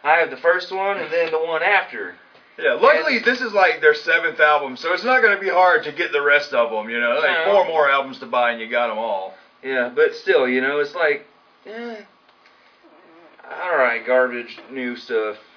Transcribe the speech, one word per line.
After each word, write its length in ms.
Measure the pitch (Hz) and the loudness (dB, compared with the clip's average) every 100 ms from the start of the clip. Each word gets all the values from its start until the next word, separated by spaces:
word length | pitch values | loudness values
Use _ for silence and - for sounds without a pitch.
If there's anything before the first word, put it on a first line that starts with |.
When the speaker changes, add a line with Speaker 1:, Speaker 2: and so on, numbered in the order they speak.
| 143 | 2
Speaker 1:
I 80 | 170 | 2
have 100 | 151 | 2
the 80 | 131 | 0
first 340 | 170 175 175 | 0 0 -2
one 260 | 190 196 196 | -4 -4 -4
and 140 | 156 | -4
then 200 | 165 160 | -2 0
the 80 | 160 | -2
one 220 | 165 160 | -2 -2
after. 540 | 180 196 - 120 98 - _ _ _ - | 2 0 0 -10 -12 -14 _ _ _ -4
Speaker 2:
Yeah, 180 | 143 123 | -2 4
luckily 420 | 247 320 320 240 | 4 4 0 0
Speaker 1:
And 80 | 240 | 0
Speaker 2:
this 160 | 254 | -2
is, 100 | 247 | -2
like, 300 | 202 185 151 | 2 2 4
their 120 | 156 | 4
seventh 460 | 151 170 160 165 151 | 4 0 0 0 2
album, 380 | 151 151 135 127 | 4 4 -2 -8
so 160 | 160 | -4
it's 100 | 180 | -2
not 180 | 226 254 | 2 4
gonna 200 | 226 196 | 4 2
be 80 | 190 | 0
hard 340 | 175 185 160 | 4 4 4
to 80 | 151 | -2
get 220 | 143 170 | -6 -2
the 80 | 143 | 0
rest 320 | 143 143 - | 2 2 2
of 180 | 127 113 | 0 0
'em, 180 | 110 110 | -2 -4
you 120 | 117 | -2
know? 180 | 120 131 | 0 0
Like, 260 | 151 165 170 | 0 0 2
Speaker 1:
No. 60 | |
Speaker 2:
four 140 | 202 170 | 2 2
more 240 | 160 139 | 2 2
albums 300 | 139 135 123 | 2 -2 -12
to 60 | 120 | -4
buy 260 | 123 120 | 0 0
and 100 | 117 | -2
you 80 | 113 | -4
got 200 | 120 120 | -2 -2
'em 80 | 107 | -2
all. 360 | 113 98 95 - _ _ | -4 -6 -8 -16 _ _
Speaker 1:
Yeah, 280 | 131 131 123 | -6 -4 -2
but 220 | 127 156 - | 2 0 0
still, 320 | 190 165 127 | 0 2 2
you 140 | 127 | 0
know, 180 | 131 147 | 0 -2
it's 160 | 147 175 | -4 -2
like, 320 | 156 147 - _ _ _ - | -2 -2 -8 _ _ _ -18
eh, 320 | 220 233 220 214 _ _ _ _ _ _ _ _ _ _ 165 - - - - | -14 -12 -14 -18 _ _ _ _ _ _ _ _ _ _ -20 -20 -20 -16 -10
all 140 | 180 156 | -4 0
right, 280 | 123 113 113 | 0 0 0
Garbage, 520 | 127 123 120 117 - - | 2 2 -4 -12 -18 -14
new 260 | 131 123 117 | -8 -8 -8
stuff. 400 | - 113 107 104 - | -4 -4 -4 -8 -18